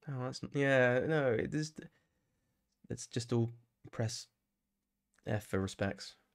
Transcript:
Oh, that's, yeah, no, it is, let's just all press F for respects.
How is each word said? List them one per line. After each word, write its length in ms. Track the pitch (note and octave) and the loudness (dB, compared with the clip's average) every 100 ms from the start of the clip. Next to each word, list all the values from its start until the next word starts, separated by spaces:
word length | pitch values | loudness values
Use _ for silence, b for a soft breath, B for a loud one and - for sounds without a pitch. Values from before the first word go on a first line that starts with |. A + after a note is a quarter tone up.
| - | -8
Oh, 160 | C3+ | -6
that's, 180 | B2+ C3 - | -6 -6 -6
yeah, 460 | D3 C#3 C3+ B2 B2 C3 | 0 4 6 6 4 2
no, 240 | D#3 C#3 | 2 2
it 220 | A2+ - | 2 0
is, 200 | D3+ D#3 - - _ _ _ _ _ _ _ _ _ - | -2 -4 -8 -18 _ _ _ _ _ _ _ _ _ -12
let's 180 | A#2 - | -10 -6
just 240 | - A#2 | -6 0
all 220 | A#2+ A#2 A#2 _ _ - | 0 0 -4 _ _ -20
press 360 | - A2+ - - _ _ _ _ _ _ _ _ _ - | -4 -4 -4 -12 _ _ _ _ _ _ _ _ _ -4
F 200 | A2 - | -4 -2
for 140 | G2 | -2
respects. 560 | G2 - G2 - - - _ | -2 -2 -4 -4 -12 -18 _